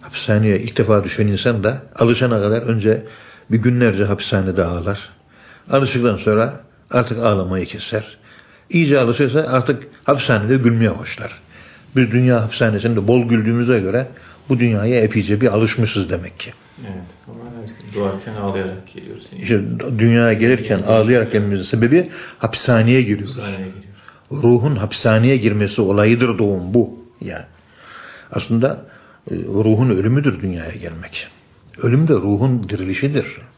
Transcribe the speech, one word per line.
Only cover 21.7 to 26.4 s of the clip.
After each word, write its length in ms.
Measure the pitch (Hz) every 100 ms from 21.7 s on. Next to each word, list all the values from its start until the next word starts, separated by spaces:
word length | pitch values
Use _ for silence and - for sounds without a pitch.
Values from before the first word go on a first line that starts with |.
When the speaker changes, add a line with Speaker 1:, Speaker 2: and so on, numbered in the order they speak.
| 113 117 160 180 - - -
Speaker 1:
hapishaneye 640 | 113 - - 117 110 131
giriyoruz. 360 | 107 104 101 -
Speaker 2:
Hapishaneye 200 | 104 95 95
giriyoruz. 240 | - - - - - _
Speaker 1:
Ruhun 440 | 143 120 120 131 123
hapishaneye 640 | 107 - 120 110 123 135
girmesi 440 | 107 104 101 113
olayıdır 560 | 98 101 107 117 123
doğum 360 | 98